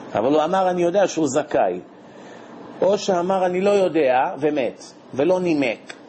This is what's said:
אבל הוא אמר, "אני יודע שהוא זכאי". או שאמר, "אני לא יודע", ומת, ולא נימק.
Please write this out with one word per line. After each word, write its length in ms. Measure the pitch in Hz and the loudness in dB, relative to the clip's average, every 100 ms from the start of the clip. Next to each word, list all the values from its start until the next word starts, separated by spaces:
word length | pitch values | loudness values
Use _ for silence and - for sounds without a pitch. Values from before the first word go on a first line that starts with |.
| - | -8
אבל 180 | 104 120 | -2 2
הוא 120 | 151 | 2
אמר, 260 | 156 190 185 | 2 0 0
"אני 120 | 180 | 2
יודע 260 | 175 196 185 | 2 2 0
שהוא 200 | 160 147 | 0 -2
זכאי". 520 | 143 143 143 101 90 - - - - - - - - - - | 0 0 0 0 -2 -8 -20 -20 -20 -20 -20 -20 -20 -16 -2
או 160 | 180 202 | 0 0
שאמר, 480 | 202 175 180 190 185 | 0 0 0 0 0
"אני 140 | 180 | 0
לא 100 | 196 | 2
יודע", 440 | 202 180 156 135 127 160 135 | 2 2 2 2 2 0 0
ומת, 460 | 151 147 110 - - - - | -2 0 -2 -6 -16 -20 -8
ולא 260 | 123 156 185 | -2 2 2
נימק. 540 | 180 151 127 101 - - | 2 0 0 -2 -10 -16